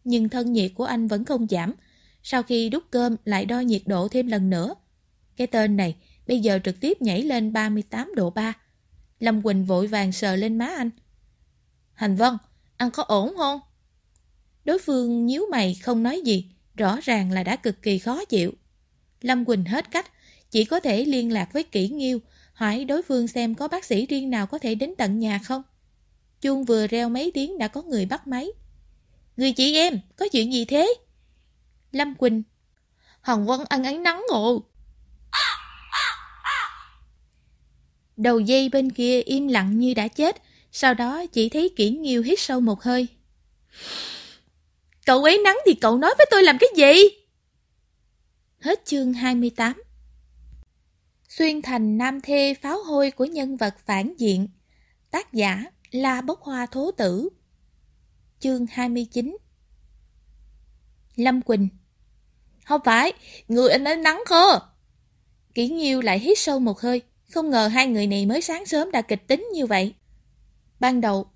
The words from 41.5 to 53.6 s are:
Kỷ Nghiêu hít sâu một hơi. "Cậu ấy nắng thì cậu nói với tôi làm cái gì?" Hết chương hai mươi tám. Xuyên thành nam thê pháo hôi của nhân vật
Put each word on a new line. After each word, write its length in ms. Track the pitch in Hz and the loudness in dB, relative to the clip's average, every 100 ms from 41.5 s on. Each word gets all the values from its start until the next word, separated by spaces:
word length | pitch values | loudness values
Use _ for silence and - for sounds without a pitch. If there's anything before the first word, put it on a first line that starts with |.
| 302 359 - | 0 -2 0
Kỷ 140 | 208 | 0
Nghiêu 340 | 285 302 247 | 0 -2 -2
hít 160 | 233 403 | 0 -2
sâu 200 | - 254 | 0 0
một 240 | 226 202 | 0 0
hơi. 240 | 240 247 247 - _ _ _ _ _ - - - - - - - _ _ _ _ _ _ - | -2 -2 -2 -8 _ _ _ _ _ -20 -16 -14 -14 -16 -20 -20 _ _ _ _ _ _ 2
"Cậu 180 | 262 | 4
ấy 180 | 294 403 | 6 6
nắng 140 | 403 427 523 | 4 4 4
thì 80 | |
cậu 240 | 247 220 240 | 4 4 4
nói 160 | 320 539 | 4 6
với 80 | 587 | 6
tôi 120 | 403 | 8
làm 140 | 359 254 | 6 6
cái 120 | 523 370 | 4 8
gì?" 280 | 277 339 403 - _ _ _ _ _ _ _ _ _ _ _ _ _ _ | 8 10 8 6 _ _ _ _ _ _ _ _ _ _ _ _ _ _
Hết 260 | 294 403 - | -2 -2 -2
chương 280 | 285 254 | -2 -2
hai 220 | 240 254 247 | 0 0 2
mươi 140 | 240 | 0
tám. 340 | 233 233 302 - - - - _ - - - - _ _ _ _ _ _ | 0 -2 -4 -14 -20 -20 -20 _ -20 -20 -20 -20 _ _ _ _ _ _
Xuyên 320 | - 320 302 | -2 0 0
thành 360 | 254 247 214 214 | -4 -2 0 0
nam 240 | 254 269 | -2 -4
thê 320 | 269 285 277 | -2 0 2
pháo 300 | 269 277 359 | -2 -6 -6
hôi 280 | 359 285 277 | -2 0 0
của 140 | - 277 | -2 -4
nhân 320 | 320 269 | -4 -6
vật 180 | 262 | -4